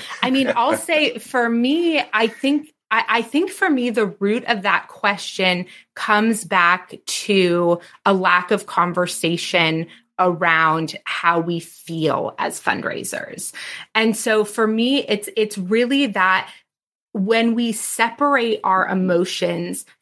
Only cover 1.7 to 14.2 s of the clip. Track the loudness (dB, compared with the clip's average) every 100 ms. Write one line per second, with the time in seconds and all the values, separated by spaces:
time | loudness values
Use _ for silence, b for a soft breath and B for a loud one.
1.7 | 2 2 0 -2 0 0 0 -2 -2 -4
2.7 | _ -4 -2 0 -2 0 -2 -2 -2 0
3.7 | 2 0 0 -2 -2 -2 0 -2 -2 0
4.7 | -2 -4 -2 -2 -2 -6 0 0 0 -4
5.7 | B B -10 2 4 4 0 0 4 4
6.7 | 2 -2 -16 -8 -8 0 2 4 4 2
7.7 | 0 B B 0 2 4 2 2 -2 0
8.7 | 0 0 0 -2 -2 -2 -2 0 2 2
9.7 | 0 -4 B B 0 0 2 2 4 4
10.7 | 2 -2 -8 -10 0 2 2 0 -4 -6
11.7 | -18 -10 -2 0 0 -4 -6 -8 -4 -4
12.7 | -4 -4 -8 -8 -8 -10 -10 -12 B B
13.7 | B B 0 0 0